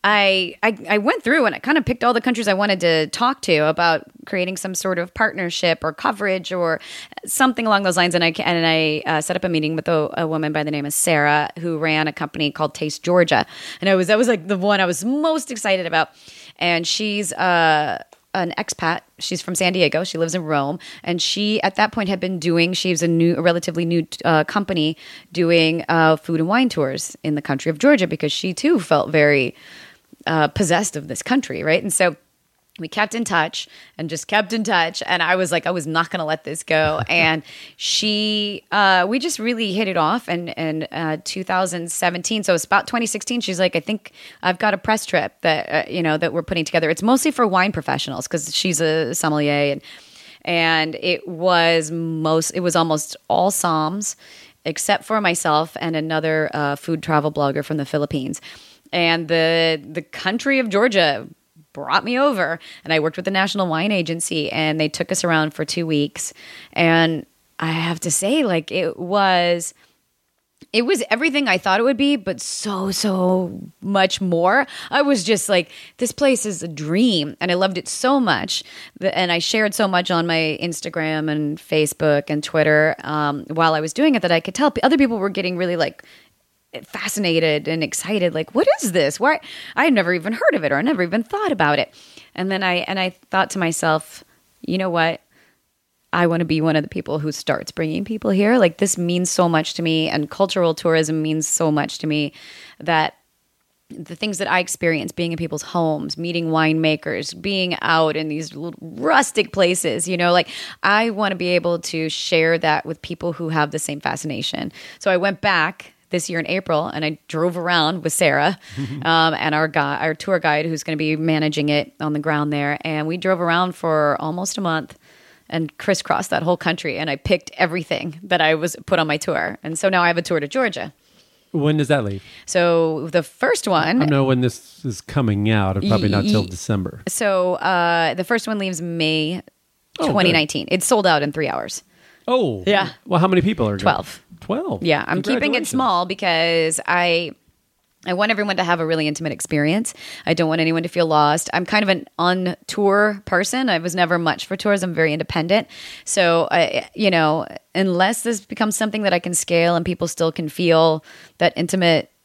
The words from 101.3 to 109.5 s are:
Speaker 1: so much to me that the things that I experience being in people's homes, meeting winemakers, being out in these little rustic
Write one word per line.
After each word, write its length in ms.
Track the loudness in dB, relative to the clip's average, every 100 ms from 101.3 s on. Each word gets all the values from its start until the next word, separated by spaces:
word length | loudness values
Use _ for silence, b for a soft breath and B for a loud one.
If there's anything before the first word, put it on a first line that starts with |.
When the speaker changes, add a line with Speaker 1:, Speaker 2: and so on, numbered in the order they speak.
| -2 -2
Speaker 1:
so 240 | 0 2
much 260 | 0 -2 -4
to 80 | -2
me 260 | -2 -2 B B B B B
that 360 | 0 0 0 _ _ _ _ _ _ _ _
the 240 | -16 -14 -8
things 220 | -6 -4
that 100 | -2
I 100 | 0
experience 520 | -2 -2 0 0 -4
being 200 | -4 -4
in 60 | -4
people's 240 | -6 -6
homes, 520 | -4 0 0 0 -4 -6
meeting 340 | -4 -4 0
winemakers, 920 | 2 2 2 2 0 -4 -6 -8 -8
being 360 | -4 -2 -2 -2
out 340 | 0 2 2 0
in 120 | -4
these 260 | -6 -8 -10
little 200 | -12 -12
rustic 720 | -16 -4 2 2 2 -2 -2